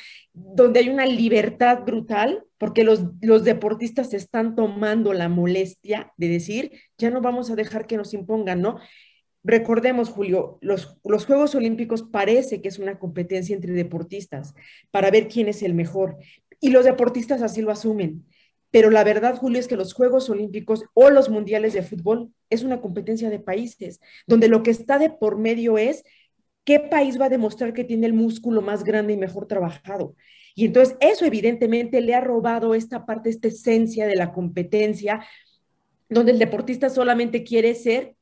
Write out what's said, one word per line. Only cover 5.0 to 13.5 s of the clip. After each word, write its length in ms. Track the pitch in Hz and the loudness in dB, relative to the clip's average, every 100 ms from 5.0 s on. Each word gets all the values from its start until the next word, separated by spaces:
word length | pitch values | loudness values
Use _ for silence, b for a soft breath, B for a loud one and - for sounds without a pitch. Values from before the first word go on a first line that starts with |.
| 208 | 0
la 160 | 190 170 | 0 -2
molestia 840 | 175 175 185 190 - 196 208 - - | 0 0 0 -4 -8 -8 -8 -8 -6
de 100 | 170 | -2
decir, 440 | 170 170 220 311 B B - | -2 -4 -8 -8 B B -4
"Ya 140 | 233 | -2
no 100 | 254 | -2
vamos 300 | 247 247 226 | -4 -4 -6
a 40 | 220 | -6
dejar 300 | 214 220 220 | -6 -6 -6
que 120 | 220 | -8
nos 180 | 202 208 | -8 -10
impongan", 460 | 180 220 190 180 | -6 -4 -4 -2
¿no? 180 | 190 - B B B B _ _ | -2 -4 B B B B _ _
Recordemos, 680 | 185 226 226 226 247 247 226 | 0 2 2 0 0 0 -4
Julio, 480 | 196 196 185 - - | -4 -2 -2 -2 -8
los, 360 | 190 190 156 _ - | -4 -4 -6 _ -2
los 200 | 208 208 | -2 2
Juegos 300 | 277 294 285 | 2 2 0
Olímpicos 480 | 226 226 226 226 | -2 -4 -4 -6
parece 580 | - 208 196 240 262 202 | -6 -4 2 2 0 -6
que 60 | 196 | -8
es 120 | 196 | -8
una 200 | 196 190 | -10 -8
competencia 560 | 185 175 175 190 175 | -10 -8 -6 -6 -6